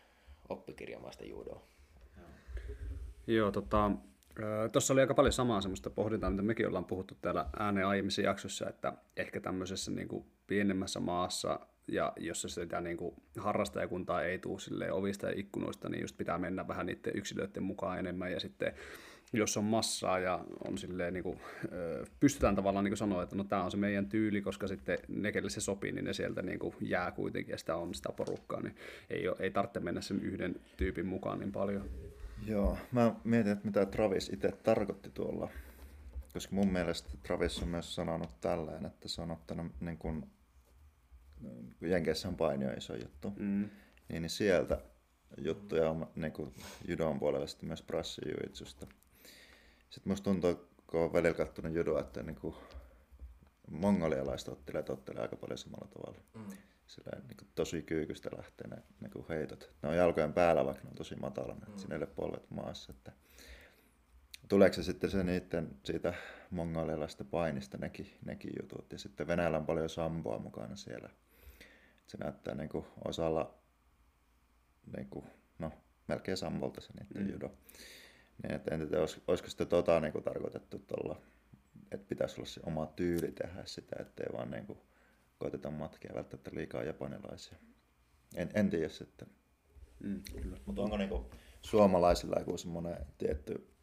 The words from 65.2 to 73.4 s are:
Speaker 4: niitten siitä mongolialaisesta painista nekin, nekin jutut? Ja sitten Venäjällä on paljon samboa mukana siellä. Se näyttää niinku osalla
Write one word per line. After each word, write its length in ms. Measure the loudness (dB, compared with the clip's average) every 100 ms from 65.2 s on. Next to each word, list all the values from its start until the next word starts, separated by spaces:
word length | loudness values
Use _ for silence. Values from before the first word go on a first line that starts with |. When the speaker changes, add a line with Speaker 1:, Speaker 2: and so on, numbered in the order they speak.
Speaker 4:
niitten 440 | 2 2 0 -2 -2 -8
siitä 300 | -4 0 0 -2 -10 -14 -8
mongolialaisesta 760 | -4 -2 0 0 0 -4 -6
painista 540 | -4 0 2 0 -6 -8
nekin, 320 | -8 -8 -12 -12
nekin 280 | -10 -8 -8 -8
jutut? 300 | -8 -10 -12
Ja 60 | -12
sitten 280 | -12 -6 0
Venäjällä 320 | 2 4 2
on 80 | 2
paljon 220 | 0 0
samboa 500 | -2 -2 -2 -2 -4
mukana 380 | -6 -8 -10 -10
siellä. 320 | -10 -12 -12 -18 _ -20 -20 -20 -20 -20 -20 _ _
Se 100 | -8
näyttää 360 | -6 -6 -8
niinku 320 | -6 -4 -6 -8 -8
osalla 500 | -6 0 2 2